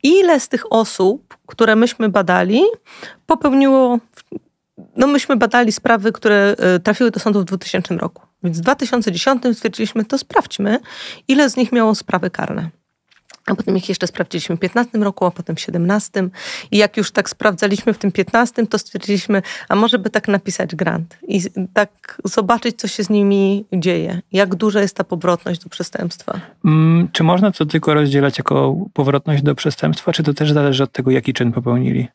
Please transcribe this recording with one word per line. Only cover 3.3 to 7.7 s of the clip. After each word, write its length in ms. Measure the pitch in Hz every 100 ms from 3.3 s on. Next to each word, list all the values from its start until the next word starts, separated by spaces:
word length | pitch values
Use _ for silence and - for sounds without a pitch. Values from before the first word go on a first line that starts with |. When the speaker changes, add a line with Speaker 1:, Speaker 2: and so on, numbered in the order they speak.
| 320 294 269 277 269 254 240 _ - _ - _ _ _ - 87 -
Speaker 1:
no 120 | 269
myśmy 280 | 285 - 254
badali 360 | 220 240 240
sprawy, 400 | - - 226 208
które, 440 | - 220 208 202 202 185 180
y, 40 |
trafiły 320 | 185 208 240
do 80 | 214
sądu 220 | 220 202
w 40 | 180
dwutysięcznym 540 | 185 -